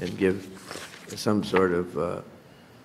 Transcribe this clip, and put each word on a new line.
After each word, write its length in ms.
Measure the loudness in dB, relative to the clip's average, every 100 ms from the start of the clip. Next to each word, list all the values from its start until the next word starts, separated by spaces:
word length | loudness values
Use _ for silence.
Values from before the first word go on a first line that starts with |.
and 160 | -6 2
give 280 | 2 2 -4 -14 -14 -12 -12 -16 -14
some 340 | -4 0 2
sort 280 | 4 4 4
of, 260 | 4 -2 -2
uh, 220 | -4 -4 -10 -18 -20 -20 -20 -20